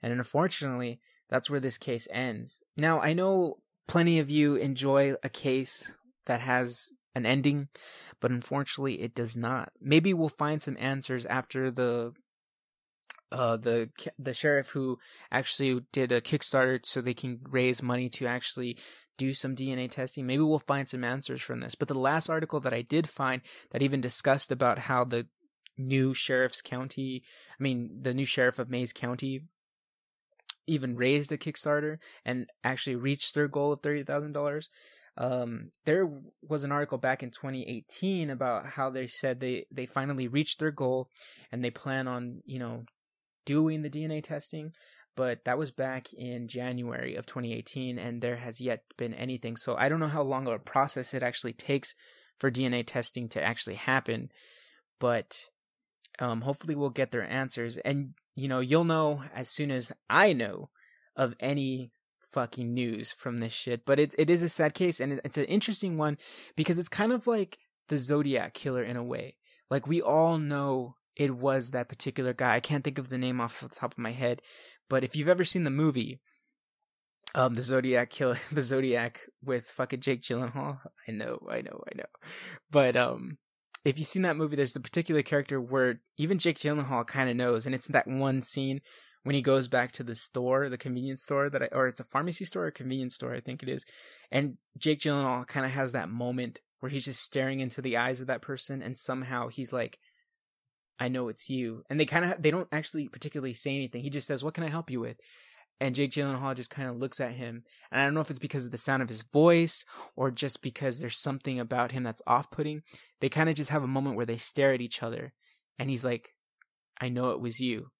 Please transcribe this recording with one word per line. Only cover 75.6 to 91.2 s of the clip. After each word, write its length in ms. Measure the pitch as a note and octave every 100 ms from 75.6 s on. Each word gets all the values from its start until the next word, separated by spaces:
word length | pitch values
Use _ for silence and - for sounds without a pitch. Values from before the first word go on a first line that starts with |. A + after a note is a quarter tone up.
the 60 | D3+
movie, 500 | C3+ D#3 C3 A2 B2+ _ _ _ _ _ _ _ _ _ _ - -
um, 180 | B2+
the 80 | A#2
Zodiac 480 | B2 C3 B2+ B2 B2
killer, 280 | - C3+ B2
<laughs> 80 | -
the 100 | D3
Zodiac 600 | C3 C3 C3 A#2+ A#2 - - _
with 220 | C3 B2 -
fucking 360 | - B2+ B2+
Jake 200 | B2+ B2+
Gyllenhaal, 560 | - A#2+ B2+ C3 C#3 C#3 - _ -
I 40 |
know, 280 | A2 A#2+ A2+ -
I 120 | A#1+
know, 220 | - - -
I 60 | -
know. 320 | - - - - - - _
But, 260 | D3 C3 B2
um, 420 | B2 B2 - D3 _ _ _ - D3
if 140 | C#3
you've 80 | D#3
seen 140 | F#3+
that 160 | F3+ D3+
movie, 180 | D#3 C#3+
there's 180 | C3+
the 60 | -
particular 420 | B2 - E3 D#3
character 380 | C#3 D3 C#3 C3+
where 400 | B2 C3+ B2+ A#2 _ _
even 220 | D3+ F#3+
Jake 160 | E3+ D#3
Gyllenhaal 500 | D3 D3+ C3+ B2+ A2+
kinda 280 | C#3 C3
knows, 320 | A#2+ B2 A#2 B2
and 100 | C3
it's 140 | -
that 180 | C3+ -
one 340 | C3 C3+ C3+
scene 380 | - - C3+ C3+ - - - _
when 120 | - C#3+
he 60 |
goes 260 | C3+ C3+ B2
back 240 | B2+ B2
to 120 | -
the 120 | A#2+ A#2
store, 540 | - C3 B2 C3+ C#3
the 80 | B2
convenience 440 | C3 B2 C3 C3